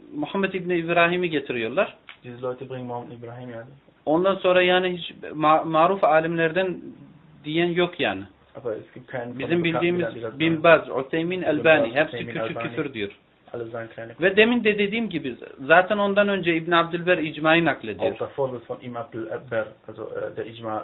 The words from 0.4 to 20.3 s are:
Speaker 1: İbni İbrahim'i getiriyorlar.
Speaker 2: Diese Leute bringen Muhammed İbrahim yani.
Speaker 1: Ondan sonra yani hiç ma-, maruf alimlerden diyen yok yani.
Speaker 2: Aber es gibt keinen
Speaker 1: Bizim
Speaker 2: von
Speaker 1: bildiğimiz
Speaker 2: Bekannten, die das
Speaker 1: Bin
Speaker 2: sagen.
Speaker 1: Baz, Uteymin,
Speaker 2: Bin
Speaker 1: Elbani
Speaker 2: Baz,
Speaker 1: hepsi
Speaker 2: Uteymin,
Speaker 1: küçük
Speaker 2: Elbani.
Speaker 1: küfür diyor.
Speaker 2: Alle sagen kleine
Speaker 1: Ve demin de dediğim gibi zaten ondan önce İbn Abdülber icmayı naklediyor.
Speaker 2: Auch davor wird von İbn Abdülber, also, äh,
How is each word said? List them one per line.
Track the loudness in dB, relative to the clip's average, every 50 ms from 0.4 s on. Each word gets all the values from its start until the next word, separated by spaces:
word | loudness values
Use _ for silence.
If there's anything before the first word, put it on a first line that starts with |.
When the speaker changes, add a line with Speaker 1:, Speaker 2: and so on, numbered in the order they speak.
| -2 -2 -2
Speaker 1:
İbni | -4 -4 -2 -2
İbrahim'i | -2 0 2 4 4 4 4 4 2 0 0
getiriyorlar. | 0 -2 -2 -2 -4 -4 -4 -2 0 0 -2 -2 -4 -10 _ -20 -20 -18 -18
Speaker 2:
Diese | -18 -14 -8 -8
Leute | -8 -6 -8 -10 -10
bringen | -10 -10 -8
Muhammed | -8 -10 -10 -10 -12 -14 -14
İbrahim | -14 -14 -14 -14 -14 -14
yani. | -14 -14 -16 -16 -20 -20 _ _ _ _ _
Speaker 1:
Ondan | 2 2 4 4 2 2
sonra | 2 2 4 4 6 6
yani | 6 4 4 2 0 -2
hiç | -4 -8 -12 -14 -14 -12
ma-, | -10 -4 0 4 4 6 4 4
maruf | 2 4 4 4 4 4 4 4
alimlerden | 4 6 4 4 2 2 2 0 2 2 0 -2 -2 -4 -6 -10 -14 -16 -18 -20 -20 -20 -20 -20 -20 -20 -14 -10
diyen | -4 0 0 0 2
yok | 2 2 0 0 0 -2
yani. | -2 -2 -2 -4 -8 -12 -18 _ _ _ -20
Speaker 2:
Aber | -10 -8 -6 -6
es | -6 -8 -14 -18
gibt | -20 -16 -12
keinen | -10 -10 -8 -8 -8 -8
Speaker 1:
Bizim | -4 -2 0 0
Speaker 2:
von | 2
Speaker 1:
bildiğimiz | 0 0 2 0 0 0 0
Speaker 2:
Bekannten, | -2 -4 -6 -8
die | -10
das | -10 -4 0
Speaker 1:
Bin | 0 2 2 4
Speaker 2:
sagen. | 8
Speaker 1:
Baz, | 8 8 8 6 0
Uteymin, | -4 -6 -4 -2 -4 -4 -2 -2 -4 -2
Speaker 2:
Bin | 0
Speaker 1:
Elbani | 0 0 4 6 6 6 6 4 2
Speaker 2:
Baz, | 0
Speaker 1:
hepsi | 0 0 0 -2
Speaker 2:
Uteymin, | -6 -8 -8 -6
Speaker 1:
küçük | -6 -4 -4
Speaker 2:
Elbani. | -4 -6 -8 -6
Speaker 1:
küfür | -6 -6 -6 -6 -6
diyor. | -6 -6 -6 -8 -12 _ _ _ _ _ -14 -10
Speaker 2:
Alle | -10 -10
sagen | -8 -10 -10 -12 -12
kleine | -12 -14 -16 -14 -6 -2
Speaker 1:
Ve | 0 2 4
demin | 4 4 4 4 2 2
de | 2 2 2
dediğim | 0 -2 -2 -4 -4 -4
gibi | -4 -4 -6 -6 -8 -8 -12 -18 -16 -10
zaten | 2 6 6 6 6 4 0 0
ondan | 0 2 2 2 2 2
önce | 0 0 0 0 0
İbn | 0 0 2 2
Abdülber | 2 2 0 -2 -4 0 0 0 2
icmayı | 0 -4 -6 -2 2 4 4 4 4
naklediyor. | 2 0 -2 -4 -8 -6 -2 -2 -2 -2
Speaker 2:
Auch | -4
davor | -6 -8 -4 -4 -4 -2
wird | -4 -8 -10 -12
von | -12 -12 -12
İbn | -10 -10
Abdülber, | -10 -10 -10 -10 -10 -8 -8 -8 -10 -8 -4 -4 -4 -4 -4 -8 -16 _ -18
also, | -14 -12 -12
äh, | -10 -8 -8 -8 -6